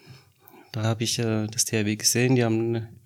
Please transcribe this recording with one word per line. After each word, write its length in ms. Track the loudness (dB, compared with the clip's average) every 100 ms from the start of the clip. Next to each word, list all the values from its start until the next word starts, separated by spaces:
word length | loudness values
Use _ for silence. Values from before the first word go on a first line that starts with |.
| -20 -20 _ _ -20 -20 -12
Da 120 | -4
habe 200 | -2 0
ich, 140 | -2 -2
äh, 300 | -2 -2 -2
das 180 | -4 -2
T 140 | 0
H 60 | 0
W 80 | 0
gesehen, 400 | 0 2 4 4
die 80 |
haben 440 | 4 2 0 -2 -6 -12